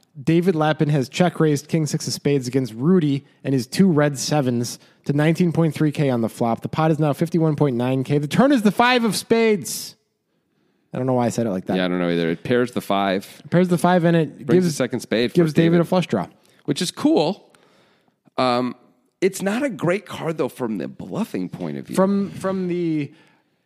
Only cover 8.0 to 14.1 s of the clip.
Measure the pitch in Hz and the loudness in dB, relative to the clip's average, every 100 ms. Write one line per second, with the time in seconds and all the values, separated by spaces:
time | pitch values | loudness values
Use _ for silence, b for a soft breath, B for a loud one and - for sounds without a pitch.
8 | 127 143 147 185 269 277 208 - 240 254 | 0 -2 0 2 4 4 2 4 4 4
9 | 226 - - 233 226 208 - - - - | 0 -2 0 2 2 0 -2 -10 -12 -18
10 | _ _ _ _ _ _ _ _ _ 131 | _ _ _ _ _ _ _ _ _ -6
11 | 127 127 120 120 117 92 - 92 90 90 | -2 0 0 0 -2 -2 -2 -2 0 0
12 | 87 85 82 85 - 123 123 104 - 98 | 0 0 0 -2 0 0 0 -4 -2 0
13 | 98 95 - - - 170 180 175 175 180 | 0 -2 -6 -18 -2 2 2 2 2 4
14 | 165 | 4